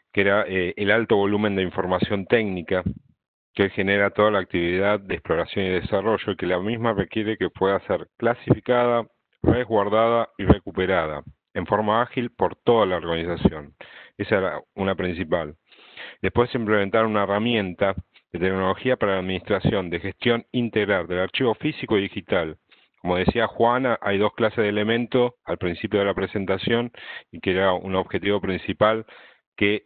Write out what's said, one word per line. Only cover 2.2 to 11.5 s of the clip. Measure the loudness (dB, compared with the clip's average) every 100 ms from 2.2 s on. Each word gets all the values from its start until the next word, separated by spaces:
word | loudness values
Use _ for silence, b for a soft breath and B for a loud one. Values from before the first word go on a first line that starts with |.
| 0
técnica | 0 0 -4 -2 -2 -2 -6 -12 _ _ _ _ -2
que | 0
genera | 0 0 2 2
toda | 2 2
la | 2
actividad | -2 -2 0 0 0 0
de | -2 -6
exploración | -2 -2 -2 -2 -2
y |
desarrollo, | -2 -2 -2 0 0 -2 -4
que | -2
la | -2
misma | -2 -2 -2
requiere | -2 -2 -4 -4 -2
que | -4
pueda | 0 0 0 -2
ser | -4 -4 -4
clasificada, | -2 0 0 0 2 2 2 0 -2 _ _ _
resguardada | 0 0 2 2 2 4 4 2 -2 -2
y | 2
recuperada | 2 0 -2 0 0 0 -6 -10 -20 _